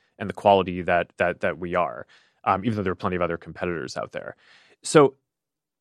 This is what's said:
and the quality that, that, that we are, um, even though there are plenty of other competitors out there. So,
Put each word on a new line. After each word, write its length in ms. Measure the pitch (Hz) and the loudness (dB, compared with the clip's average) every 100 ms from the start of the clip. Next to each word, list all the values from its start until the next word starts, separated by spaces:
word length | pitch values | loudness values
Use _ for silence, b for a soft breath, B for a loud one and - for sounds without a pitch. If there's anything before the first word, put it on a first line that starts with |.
| b b | b b
and 120 | 104 | -10
the 40 | |
quality 480 | - 104 98 92 90 | 0 4 4 4 -4
that, 300 | 85 87 82 - | 0 0 0 -2
that, 240 | 90 85 | -2 0
that 180 | 98 78 | -4 -4
we 160 | 90 87 | -4 -2
are, 320 | 78 58 - b b b | -2 -6 -16 b b b
um, 220 | - 95 107 | -2 0 0
even 100 | 104 | -2
though 80 | |
there 100 | 92 | -2
are 20 | 87 | -2
plenty 200 | 98 90 | -4 -2
of 60 | |
other 160 | 87 85 | -2 -4
competitors 600 | - 80 90 85 64 - | -10 -8 -6 -6 -8 -8
out 160 | - | -10
there. 220 | - - - b b b b | -10 -14 -18 b b b b
So, 340 | - 160 135 - _ _ _ _ _ _ | 2 6 6 2 _ _ _ _ _ _